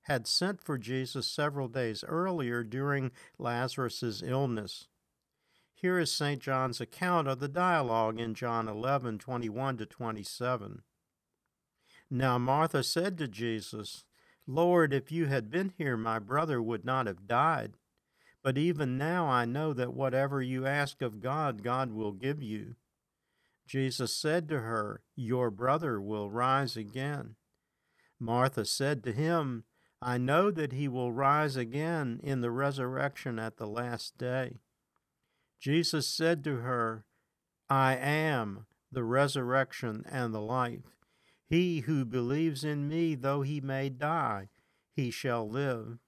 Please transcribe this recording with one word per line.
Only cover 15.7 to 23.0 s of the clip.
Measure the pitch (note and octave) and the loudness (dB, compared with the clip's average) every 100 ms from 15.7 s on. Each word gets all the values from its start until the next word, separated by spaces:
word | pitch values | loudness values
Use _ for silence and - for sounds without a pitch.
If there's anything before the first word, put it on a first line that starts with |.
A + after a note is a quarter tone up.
| - | -2
here, | D3 | -2
my | A#2 A2 A2+ | 0 0 -2
brother | G#2 C#3 D#3+ B2+ | 0 0 2 0
would | A2+ A2 | 0 -2
not | A#2+ C3 A2 | 0 0 0
have | F2+ G2 | -4 0
died. | A#2+ D#3 D3+ G#2 - _ _ _ _ _ _ | 2 4 2 -4 -12 _ _ _ _ _ _
But | C3+ C3 | 0 2
even | E3 D#3 C3+ B2+ | 2 2 0 0
now | D#3 F3+ D#3 | 0 0 4
I | B2 | 4
know | A#2+ C3+ D#3 | 2 0 0
that | B2+ B2 | 0 -2
whatever | B2+ C3+ B2+ C#3 C#3 | 0 0 2 2 0
you | B2+ B2+ | -2 -2
ask | C3 C#3+ C#3+ - | 0 0 -2 -2
of | B2+ G#2+ | -4 -2
God, | B2 D3 D3 A2 | -2 0 0 -2
God | A2+ B2+ B2+ | -2 0 0
will | G#2+ G#2 | -2 -4
give | F#2+ C3 D3 | -2 -4 -4
you." | A#2 G#2+ G#2 A#2 _ _ | -4 -6 -8 -14 _ _